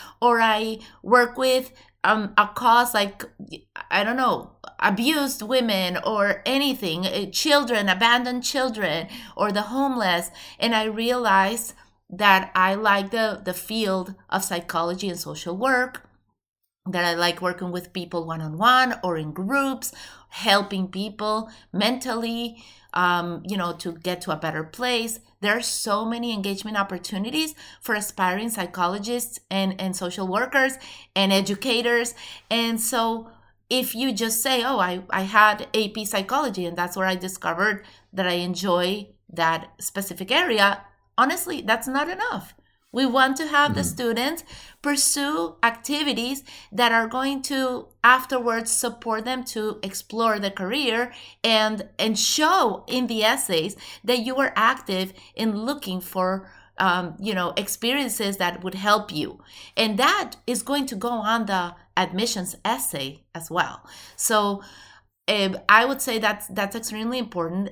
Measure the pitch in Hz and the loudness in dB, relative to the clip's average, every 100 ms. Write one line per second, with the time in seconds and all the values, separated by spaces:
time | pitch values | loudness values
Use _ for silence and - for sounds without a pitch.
0 | - - 240 233 226 214 220 220 - - | -18 2 4 6 4 4 0 -4 -12 -14
1 | 190 233 240 214 254 254 254 - - _ | 4 6 6 2 2 2 0 -12 -20 _
2 | 185 214 208 - 208 - 247 240 240 214 | 2 2 2 2 2 2 4 6 4 0
3 | 196 - - - - - - - - 190 | -2 -4 -16 -14 -16 -16 -16 -18 -2 0
4 | 208 254 254 170 - - - - 208 196 | 0 0 0 0 -4 -18 -20 -2 0 2
5 | 247 311 277 - 214 262 226 190 180 180 | 2 2 0 -4 -2 0 2 0 0 -2
6 | - 214 202 196 - 269 277 254 185 160 | -2 0 2 0 0 0 0 0 -2 -2
7 | 190 208 196 - 311 285 247 220 202 185 | -2 -4 -4 -2 4 4 4 2 2 4
8 | 233 247 247 247 - 269 262 214 185 160 | 4 4 2 -4 -4 0 -2 0 -2 -2
9 | 180 - - - 208 202 214 262 277 247 | -4 -12 -14 -2 0 0 -2 -2 0 0
10 | 190 175 175 - - - 226 220 220 214 | 2 0 -2 -10 -20 -4 0 2 0 0
11 | 233 247 226 190 190 226 - - - _ | 0 2 4 4 4 0 -6 -14 -20 _
12 | _ 185 202 190 190 185 185 202 214 202 | _ 4 8 8 6 2 2 4 4 2
13 | 196 226 220 196 185 180 - 220 202 190 | 2 0 0 -2 -6 -6 -4 -2 0 0
14 | 180 190 - 190 196 175 175 170 170 185 | -4 -10 -6 -4 -2 -4 -2 -2 -2 -2
15 | 196 170 151 151 170 180 262 254 254 - | -4 -6 -8 -8 -8 -2 2 2 0 -4
16 | - _ _ _ _ _ _ _ 185 175 | -20 _ _ _ _ _ _ _ -6 0
17 | 175 170 175 175 180 180 180 175 175 190 | 0 2 2 2 -2 -2 -4 -6 -8 -10
18 | 170 175 165 160 156 156 226 254 254 220 | -6 -6 -6 -6 -6 0 4 6 4 0
19 | 185 160 151 151 190 277 269 254 - - | -2 -2 -4 -6 -2 0 0 -2 -8 -12
20 | - - - - 214 202 196 190 185 190 | -18 -20 -18 -4 4 4 4 -2 -4 -6
21 | 214 208 214 214 220 - _ 180 214 262 | -8 -6 -2 -2 -4 -14 _ 0 0 0
22 | 262 226 233 233 233 226 - - _ 175 | -4 -4 -4 -4 -6 -10 -20 -20 _ 0
23 | 180 175 170 170 180 196 175 165 175 165 | 2 2 -2 -6 -6 -4 -4 -4 -8 -6
24 | 180 180 - 156 160 156 160 - 247 240 | -6 -6 -4 -4 -4 -4 -8 -6 -2 -2
25 | 226 226 - _ 202 226 233 - 226 208 | -2 -8 -14 _ 0 0 0 -4 0 0
26 | 226 233 240 214 196 196 214 208 196 180 | 0 -4 -4 -4 -4 -6 -4 -4 -4 -6
27 | - 214 220 311 320 - - - - 208 | -8 -6 -4 -4 -4 -8 -18 -12 -4 -2
28 | 208 - 185 190 233 226 175 185 175 202 | -2 -2 0 0 -2 -4 -6 -2 -2 -2
29 | 202 240 233 - - 190 190 190 185 180 | -4 -4 -6 -10 -4 0 0 0 -4 -4
30 | 175 190 185 202 254 240 269 262 - - | -6 -4 -2 0 2 2 2 0 -12 -20
31 | - 190 196 196 196 196 262 233 240 240 | -6 0 4 4 2 -2 0 0 2 2
32 | 240 - - - - 233 233 226 - 247 | 0 -6 -16 -20 -4 -2 0 -2 -2 0
33 | 226 226 226 - _ _ _ 254 254 226 | 0 -2 -8 -20 _ _ _ -2 0 -2
34 | 262 208 226 226 269 262 240 247 180 180 | -2 0 -2 0 0 0 2 0 0 -2
35 | 190 190 190 214 214 208 - 214 208 220 | -4 -4 2 6 6 4 -2 -2 -2 -4
36 | 202 202 190 277 277 190 175 175 180 196 | -4 -4 0 0 0 -2 -4 -4 -4 0
37 | 190 185 185 - 170 165 208 202 - - | 0 0 -4 -6 -4 0 0 0 -8 -20
38 | _ 190 180 175 180 180 190 175 180 208 | _ -4 0 0 -2 -2 2 2 2 -2
39 | 202 _ _ 170 165 165 - - - 196 | -8 _ _ 0 0 0 -4 -12 -8 -6
40 | 190 - 190 285 359 214 202 - - _ | -8 -8 -2 0 2 4 4 2 -6 _
41 | _ - 269 349 349 294 196 226 262 269 | _ 0 2 2 -4 -6 0 0 0 -2
42 | 311 381 466 196 - - _ _ _ 247 | -2 -4 -4 -4 -8 -18 _ _ _ 0
43 | 262 262 262 269 311 294 294 302 - - | 4 6 4 4 0 2 4 2 -2 -2
44 | 240 220 269 339 - - - - 294 277 | -2 0 -2 -4 -8 -18 -20 -6 -2 2
45 | - 285 285 311 339 - 233 226 - 294 | 2 2 0 0 -2 0 0 0 -2 0
46 | 294 226 240 269 - - - 196 240 226 | 0 0 -2 -6 -10 -20 -8 2 4 4
47 | 226 254 269 277 262 269 254 247 - _ | 2 0 -2 -2 -2 -2 0 -2 -8 _
48 | 233 262 262 262 233 226 226 - 240 233 | 6 6 4 -2 0 0 0 -2 -2 -4
49 | 226 220 233 254 247 220 214 214 196 - | -4 -4 -2 -6 -6 -4 -4 -4 -8 -10
50 | - 220 226 208 196 196 185 277 254 226 | -8 0 0 0 -2 -4 -4 -2 0 0
51 | 247 - - - 226 220 214 214 - - | -2 -6 -20 -4 2 4 2 -2 -8 -4
52 | 220 196 - - 311 370 240 175 - 254 | -2 0 0 2 4 4 2 0 -4 -2
53 | 233 220 214 269 - 165 185 196 - - | -2 2 2 2 0 0 0 -6 -16 -8
54 | 214 247 233 254 269 202 226 262 - 185 | -2 0 0 0 0 4 2 2 -2 -4
55 | 190 - - - 220 208 233 285 202 185 | -4 -8 -16 -4 -2 -2 -2 -4 -4 -6
56 | - 190 185 190 190 - - - 190 180 | -4 -2 0 -2 -6 -20 -14 -2 2 2
57 | 175 160 196 190 175 - 196 - 233 277 | -2 -6 -4 -2 -2 -2 -4 -2 0 0
58 | 247 - 202 196 175 180 185 190 202 208 | 0 -2 -2 0 -2 -2 -6 -2 2 2
59 | - 151 90 - - - - - 220 202 | 2 -6 -6 -8 -20 -20 -6 0 0 4
60 | 277 403 - - - 240 - 285 269 202 | 4 2 -2 -8 -4 -4 0 -2 -2 -4
61 | 240 233 208 226 202 190 175 - _ - | -4 -2 0 0 0 -2 -2 -8 _ -2
62 | 185 185 233 202 175 - 208 - - 147 | 0 0 -2 -2 -6 -6 -4 -2 -4 -6
63 | 135 147 _ 165 160 170 - - - - | -8 -10 _ -16 -6 -2 -2 -4 -18 -20
64 | - - - 214 202 196 - - - - | -20 -6 2 4 4 -2 -8 -20 -20 -20
65 | _ _ - 214 190 190 - 214 254 269 | _ _ -2 0 0 0 6 6 6 0
66 | - 226 208 208 - 190 196 226 226 214 | -2 0 0 -2 -6 -4 -4 -4 -8 -6
67 | 226 254 233 180 165 185 196 | -4 -4 -4 -4 -4 -4 -4